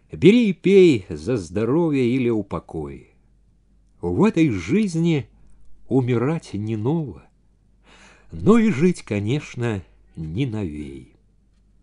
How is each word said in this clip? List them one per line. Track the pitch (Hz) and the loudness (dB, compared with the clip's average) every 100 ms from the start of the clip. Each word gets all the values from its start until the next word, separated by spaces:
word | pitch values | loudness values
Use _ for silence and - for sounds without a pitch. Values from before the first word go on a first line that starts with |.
| _ | _
Бери | - 170 240 220 | 2 6 6 4
и | |
пей | 175 175 196 180 117 92 | 0 4 6 6 4 -2
за | 76 85 123 | -10 -4 -6
здоровье | 82 92 113 156 165 139 120 | -4 -4 -2 0 0 0 0
или | 131 120 | 0 0
упокой. | 110 98 85 - 80 71 65 - _ _ _ _ _ _ _ _ _ | -2 -4 -8 -8 -10 -10 -14 -20 _ _ _ _ _ _ _ _ _
В | 87 90 | -4 2
этой | 214 175 156 | 2 2 0
жизни | 98 82 185 208 160 170 151 - _ - - - - - | 0 -2 -2 0 -2 0 0 -4 _ -20 -20 -20 -16 -4
умирать | 131 123 117 127 160 - | -2 0 0 -2 -4 -6
не | 98 107 110 | -8 -6 -4
ново, | 113 165 139 71 - _ _ _ _ _ _ - - _ - | -4 -4 -6 -12 -20 _ _ _ _ _ _ -20 -20 _ -18
но | 80 101 233 | -2 4 4
и | 220 | 4
жить, | 135 180 - | 2 0 0
конечно, | - 104 104 147 - 120 120 101 - _ _ - | -4 -4 -2 -4 -6 -6 -6 -6 -8 _ _ -14
не | 80 85 135 | -8 -6 -4
новей. | 107 92 73 71 67 64 _ _ _ _ _ _ _ | -4 -8 -10 -14 -16 -20 _ _ _ _ _ _ _